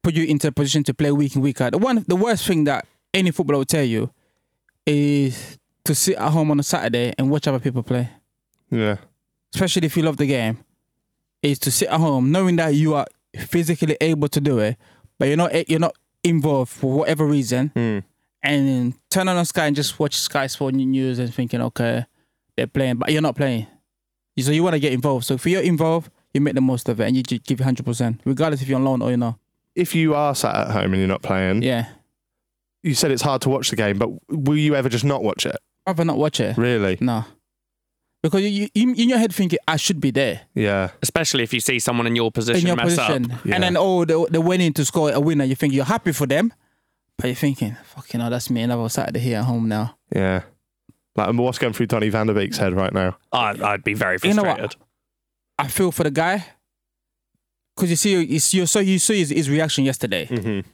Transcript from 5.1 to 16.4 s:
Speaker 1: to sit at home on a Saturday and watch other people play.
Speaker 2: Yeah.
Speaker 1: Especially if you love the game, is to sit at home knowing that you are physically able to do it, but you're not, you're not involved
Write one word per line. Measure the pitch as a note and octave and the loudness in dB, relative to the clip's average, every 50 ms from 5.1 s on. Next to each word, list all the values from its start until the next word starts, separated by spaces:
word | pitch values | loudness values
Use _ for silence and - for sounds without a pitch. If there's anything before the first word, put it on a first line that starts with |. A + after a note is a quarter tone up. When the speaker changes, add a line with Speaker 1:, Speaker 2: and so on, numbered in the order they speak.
| D3 C#3+ C#3 C3 A#2+ - - - - - _ _ _ _ _ | 2 2 2 0 -2 -6 -12 -18 -20 -20 _ _ _ _ _
Speaker 1:
to | - D3+ | -2 0
sit | - - F#3+ - | 0 0 0 0
at | - G#2+ D3+ | 0 0 2
home | D#3 E3 D#3 D3+ | 2 2 2 2
on | D3 C#3+ | 2 0
a | |
Saturday | C#3+ - - E3 - A#2 A#2 A#2+ A#2+ A#2+ - - | 0 0 -2 -2 -2 -2 0 0 0 -2 -2 -2
and | C3+ C3+ | 0 0
watch | D3 D3 - | 0 0 0
other | D3+ C3+ B2+ | 0 -2 0
people | A2+ C#3 B2 B2 | -2 -2 -4 -4
play. | A#2 - B2+ B2 B2 A#2+ - _ _ _ _ _ _ _ _ _ _ _ | -4 -2 -2 -2 -2 -4 -8 _ _ _ _ _ _ _ _ _ _ _
Speaker 2:
Yeah. | - A#2 A2 G#2 G2+ G2+ - _ _ _ _ _ _ _ _ _ - | -2 0 0 0 -2 -4 -8 _ _ _ _ _ _ _ _ _ -4
Speaker 1:
Especially | - F#3+ F3 - F#3 E3 | -2 -2 0 0 0 -2
if | D3+ - | 0 0
you | F3 | 0
love | D#3+ D#3+ C#3+ | 0 0 0
the | C3 D3 | 0 0
game, | C3+ C#3 B2 A2+ A2 A2 - - _ _ _ _ _ _ _ _ _ _ _ _ _ _ _ | 0 2 0 0 -2 -2 -4 -10 _ _ _ _ _ _ _ _ _ _ _ _ _ _ _
is | - C#3+ C#3 - | 0 0 0 0
to | - C#3+ | -2 -2
sit | - - - - | 0 0 0 0
at | - D#3+ | 2 2
home | E3 D#3 C#3 C3 B2+ C3+ | 2 2 2 2 2 2
knowing | D#3 F#3 F#3+ F#3 F3 | 2 2 2 2 2
that | E3 E3 D#3+ C#3+ | 2 2 2 2
you | D3 D#3+ D#3 D3+ | 2 2 2 2
are | C#3+ - - _ _ _ _ - | 0 -2 -4 _ _ _ _ -14
physically | - G#2+ - - E3+ E3+ D#3 E3+ - E3 D#3 D3+ - | -14 -8 -2 -2 0 0 0 0 0 0 0 2 2
able | D3+ E3 D#3+ D3 D3+ C#3+ | 2 0 2 0 0 0
to | - D3+ | 0 0
do | C#3+ D3 C3+ A2+ | 0 2 2 2
it, | G#2+ G#2+ A#2+ _ _ _ _ _ - _ _ _ | 2 0 -2 _ _ _ _ _ -20 _ _ _
but | B2+ C3+ | 0 0
you're | D3 | 2
not, | D#3+ F3 - - E3 E3+ - | 2 0 0 0 -2 0 0
you're | D#3+ D#3+ | 0 0
not | E3 - - _ _ _ _ _ - | 0 -2 -4 _ _ _ _ _ 0
involved | F3 E3 D#3 | 2 2 2